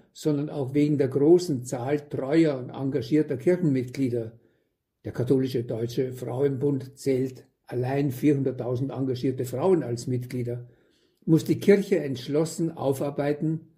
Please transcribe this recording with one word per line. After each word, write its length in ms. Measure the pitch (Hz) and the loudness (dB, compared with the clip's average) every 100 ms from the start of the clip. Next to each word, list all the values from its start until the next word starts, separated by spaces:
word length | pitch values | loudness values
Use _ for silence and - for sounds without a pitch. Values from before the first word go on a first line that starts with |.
| _ | _
sondern 380 | - 156 147 151 | -6 -2 0 -2
auch 220 | 147 127 | -4 -2
wegen 260 | 143 147 143 | 2 2 2
der 100 | 131 | 0
großen 560 | 139 147 180 180 131 | 4 6 6 6 -4
Zahl 440 | - 131 123 147 - | -4 -6 -2 -2 -2
treuer 500 | 127 131 165 160 131 | -6 0 4 4 2
und 120 | 127 | -6
engagierter 680 | 123 135 139 117 151 147 131 | -6 -4 -2 2 2 2 0
Kirchenmitglieder. 1000 | 175 180 165 131 120 - 131 120 110 - _ _ _ _ _ _ | 2 2 4 2 0 -2 -2 -2 -4 -10 _ _ _ _ _ _
Der 80 | - | -8
katholische 520 | - 123 135 131 123 | -2 2 2 2 -2
Deutsche 480 | 117 113 117 - 127 | -4 -4 -4 -2 -4
Frauenbund 840 | 123 127 123 143 135 143 135 - - | -4 -6 0 0 0 0 -2 -4 -6
zählt 500 | - 131 131 - - _ - | -2 0 0 -6 -20 _ -8
allein 460 | 127 127 139 143 | -4 -2 0 0
vierhunderttausend 800 | 123 139 139 135 127 117 123 135 | 0 2 2 0 -2 -2 -2 -2
engagierte 520 | 123 131 123 139 123 | -2 -4 -2 -2 -2
Frauen 380 | 123 127 170 180 | -4 0 2 2
als 240 | 120 120 - | 2 -4 -4
Mitglieder, 640 | 127 123 127 120 123 - _ _ _ _ _ | -4 -4 -6 -6 -6 -10 _ _ _ _ _
muss 200 | - 160 | 2 2
die 140 | 151 139 | 4 2
Kirche 400 | - 202 190 180 | 4 4 4 0
entschlossen 720 | 147 127 - 143 160 - 165 | 0 -6 -2 -2 -2 -2 -4
aufarbeiten 1000 | - 131 131 143 143 143 147 156 160 - | -2 -2 0 -2 -2 -2 0 -2 -2 -6